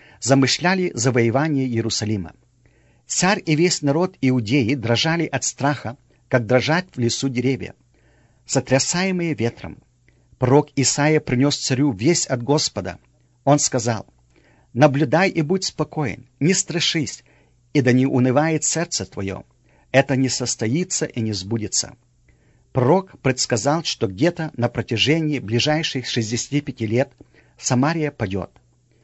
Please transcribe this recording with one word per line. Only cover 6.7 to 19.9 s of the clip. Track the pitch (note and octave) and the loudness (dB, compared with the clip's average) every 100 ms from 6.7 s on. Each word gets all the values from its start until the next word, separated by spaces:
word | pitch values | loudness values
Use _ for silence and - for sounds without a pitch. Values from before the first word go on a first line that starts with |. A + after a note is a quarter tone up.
| E3+ F#3 - | -2 -4 -2
в | |
лесу | A#2 - C#3 | -2 0 -4
деревья, | B2 B2+ A#2+ - - _ _ _ _ _ _ - | -2 -2 -2 -6 -14 _ _ _ _ _ _ -4
сотрясаемые | - - C3 - F3 F#3+ F3+ E3+ A#2 | -2 2 0 2 -2 -2 -2 -2 -2
ветром. | A#2 - E2 - _ _ _ _ _ - | -4 -4 -14 -16 _ _ _ _ _ -2
Пророк | B2 C#3+ D3 - | 4 4 4 0
Исаия | B2 - D3 D3+ | 0 2 2 2
принес | - B2 C#3+ - | 2 2 2 0
царю | - B2+ D3 | -2 0 0
весть | G2 B2+ E3+ - | 0 0 0 -2
от | B2+ | -4
Господа. | A#2 D3+ - G#2 F#2 F2 _ _ _ _ | 0 0 0 -6 -10 -12 _ _ _ _
Он | C#3 D3 | 2 2
сказал: | - B2+ A2+ G#2+ - _ _ _ _ _ _ | 2 -2 -2 -4 -6 _ _ _ _ _ _
«Наблюдай | A#2 D3 C3+ C#3+ D#3 F#3+ | 4 4 4 0 2 2
и | E3 | 0
будь | D3 F#3+ - | -2 -2 -4
спокоен, | - D3+ D#3+ C3 - - - | -6 -6 -4 -6 -6 -12 -2
не | D3+ | 0
страшись, | F#3 - E3 - E3 C#3 - _ _ _ _ _ | 0 -2 -4 -2 -2 -4 -8 _ _ _ _ _
и | D3 | 0
да | B2 | 4
не | B2 C3+ | 4 4
унывает | C3 B2+ B2+ D#3+ D#3 | 2 2 2 2 0
сердце | - D#3+ F3 - F#2+ | -2 -4 -4 -6 -8
твое. | - G2 F#2 - _ _ _ _ | -8 -8 -8 -14 _ _ _ _